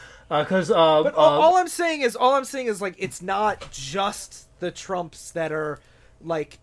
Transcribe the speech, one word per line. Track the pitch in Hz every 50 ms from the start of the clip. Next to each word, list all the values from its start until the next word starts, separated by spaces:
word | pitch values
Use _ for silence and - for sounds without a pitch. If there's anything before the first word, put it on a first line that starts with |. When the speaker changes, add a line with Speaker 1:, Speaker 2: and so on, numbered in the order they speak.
| - - - - - -
Speaker 1:
uh, | 160 151 147
'cause, | - 185 190 165 165
uh, | 220 170 165 160 156 156 160
Speaker 2:
But | 294 294
all, | 311 302 311 294
Speaker 1:
uh, | 294 311
Speaker 2:
all | 330 370
I'm | 370 359 330
saying | - 339 349 330 311 294
is, | 269 240 -
all | - 254 254 277
I'm | 277 262
saying | - 277 269 254
is, | 226 208 175
like, | 202 190 - -
it's | 190 - - -
not | 175 190 196 202 214 214 196 - - -
just | - 139 135 135 156 196 196 202 - - - - - - - _ _ _
the | 175 175
Trumps | 175 - - - 190 180 175 151 - - - -
that | - 170 160 156
are, | 151 156 156 151 143 - _ _ _ _ _ _ _ _
like, | - 165 165 156 147 - - -